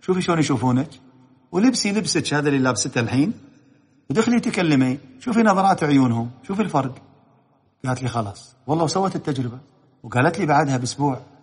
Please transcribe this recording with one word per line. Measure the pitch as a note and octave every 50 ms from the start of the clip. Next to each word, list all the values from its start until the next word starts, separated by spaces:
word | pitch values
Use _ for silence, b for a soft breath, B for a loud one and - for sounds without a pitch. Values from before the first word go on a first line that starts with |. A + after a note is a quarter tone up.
شوفي | - - F#3 F3+
شلون | F3 - F3 E3
يشوفونك، | D3+ C3 C#3+ A#2+ B2 B2+ B2 B2+ C#3+ - - - _ - _ - - _ _ _ _ _
ولبسي | - F3 G#3 C4 A#3+ A3 - G#3
لبسك | G3 G#3+ F#3+ D#3 - E3+ - - C#3
هذا | D3 C#3+ D3
اللي | C#3 C#3
لابسته | C3 C3 B2+ - - D3 - C3
الحين، | A#2 G#2+ - B2+ C#3+ G3+ - - - - _ - _ _ _ _ _ _ _ _ _ _
ودخلي | C3+ F3+ A3+ - A#3+ A#3+
تكلمي، | - B3 - - F3+ E3 D3 C3+ C3 B2+ B2+ C#3 - - - -
شوفي | - - A3+ A3 A#3
نظرات | A3 F#3+ F#3 F#3+ G3 F#3 - F3
عيونهم، | D3 C#3+ C#3 C3 B2 A#2 A#2 A2+ A#2+ - - -
شوفي | - G3 F#3+
الفرق". | A3 F3 - - - - - - - - _ _ _ _ _ _ _ _ _ _ _ _ _ _ _
قالت | B2+ B2+ B2 C3
لي: | B2
"خلاص". | A#2 B2 A2 G2+ G2 - - - _ _ _ -
والله | D3 D#3+ E3
وسوت | D#3 - F#3+ F#3+ F#3+ F#3
التجربة، | E3+ - - D3 B2 C3 B2 A2 B2+ - _ _ _ _ _ _ _ _
وقالت | A#2+ G#2+ B2 B2+ E3 - G3
لي | G3
بعدها | D3+ D3+ C#3 D#3+ C#3+ C3+ B2+
بأسبوع | B2+ A#2+ - - C#3+ C#3+ C3 A#2+ - - - -